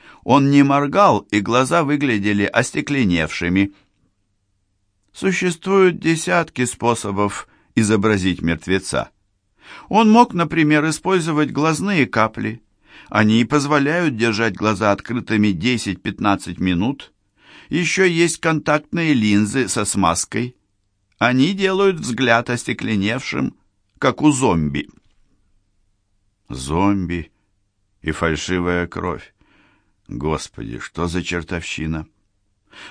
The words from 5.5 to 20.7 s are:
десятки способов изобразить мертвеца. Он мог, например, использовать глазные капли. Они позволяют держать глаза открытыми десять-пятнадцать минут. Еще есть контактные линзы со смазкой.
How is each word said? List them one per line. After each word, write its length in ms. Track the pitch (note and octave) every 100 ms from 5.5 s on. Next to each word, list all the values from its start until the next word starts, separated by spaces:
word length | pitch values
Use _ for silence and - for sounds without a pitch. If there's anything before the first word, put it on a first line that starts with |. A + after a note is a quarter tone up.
| F3 F#3+ G3 F#3 E3
десятки 640 | D#3 E3 F3 F3+ D#3+ - B2
способов 840 | - A#2 A#2 G#2 G2 G#2 - - _ _ -
изобразить 640 | G#2+ G#2+ A2 G#2 F#2 E2+
мертвеца. 680 | E2 E2 - F#2+ - C2 A1 _ _ _ _ _ - - -
Он 200 | G3+ A3
мог, 240 | A3+ A#3+
например, 540 | F3+ E3 D#3+ D3+ D3+ D#3
использовать 640 | D#3 F#3 F#3+ D#3+ D3+ C#3+
глазные 540 | C3+ D#3 D#3 G3+ F#3 B2
капли. 580 | A2+ A2 A2 G#2+ A#2 _ _ _ - -
Они 340 | A2 G#2+ A2
позволяют 720 | A#2 D3 C#3 D3 C#3 E3+ E3 A2+
держать 400 | A2+ G#2+ A2+ G2
глаза 360 | G#2 G2 G#2
открытыми 600 | G2+ - A#2+ F2+ A2 G#2
десять-пятнадцать 1080 | F2 A2+ A#2+ G2+ F2+ - F#2+ G#2 F#2+ - F2
минут. 520 | F#2 E2+ A2+ C#3+ - _ _ _ _ - -
Еще 320 | E3 F3 -
есть 380 | F#3+ E3 E3+ -
контактные 720 | E3 D#3 D#3 D3+ - E3+ D#3+
линзы 560 | C3+ G#2+ G2+ G#2 C3+ G#2+
со 160 | A#2+ G#2
смазкой. 720 | G2+ E2+ E2+ - A2 B2 _ _